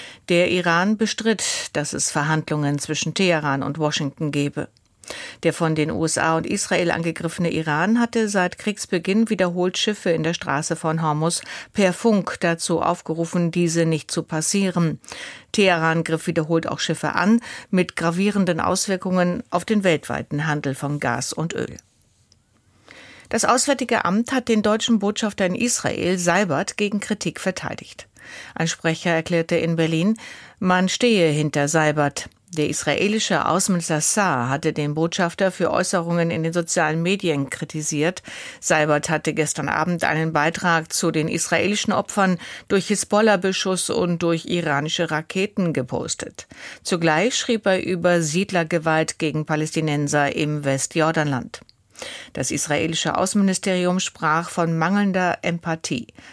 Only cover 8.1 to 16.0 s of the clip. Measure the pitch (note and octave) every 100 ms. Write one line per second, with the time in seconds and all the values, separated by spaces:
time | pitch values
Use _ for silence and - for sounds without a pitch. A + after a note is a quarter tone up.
8.1 | A#3 G#3+ G3 F3+ - G#3+ G3+ - F3+ F#3
9.1 | G#3 A3+ F#3+ F3+ F3+ F3+ - G#3+ G#3 F#3
10.1 | D#3+ D#3 F3 - C#3 D#3+ E3 D#3+ D#3+ D#3+
11.1 | D3+ E3 - - - - - F#3 F3 A#3
12.1 | G#3 - - F3 E3+ - E3 E3 F3 -
13.1 | D#3+ E3 F3+ E3+ F3 E3+ E3 E3 D#3 -
14.1 | E3+ - D#3 - G3+ F#3+ F3 E3 D3 -
15.1 | - - - - - F#3+ E3+ D#3+ E3